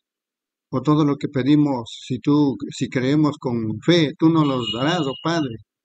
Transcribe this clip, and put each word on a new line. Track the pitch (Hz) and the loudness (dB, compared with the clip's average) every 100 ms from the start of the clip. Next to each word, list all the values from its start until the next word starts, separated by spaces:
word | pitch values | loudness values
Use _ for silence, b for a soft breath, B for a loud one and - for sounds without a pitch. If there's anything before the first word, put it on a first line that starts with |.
| _ _ _ _ _ _ - | _ _ _ _ _ _ -8
o | 131 | -4
todo | 127 151 | 0 2
lo | 151 139 | 2 0
que | - | -4
pedimos, | 131 127 151 147 127 110 - - | -2 2 4 4 0 -6 -12 -8
si | 123 | -4
tú, | 147 147 147 107 - | 0 2 2 -2 -8
si | - 123 | -8 -4
creemos | 135 127 151 147 147 | -2 0 2 2 0
con | 131 117 110 107 - | -4 -4 -4 -4 2
fe, | 170 147 - | 2 2 2
tú | 160 | 2
nos | 160 147 | 4 2
los | 127 113 | 0 -4
darás, | 110 143 180 | -2 -2 0
oh | 135 127 | -2 -4
Padre, | 160 170 135 110 _ _ | -4 -2 -4 -8 _ _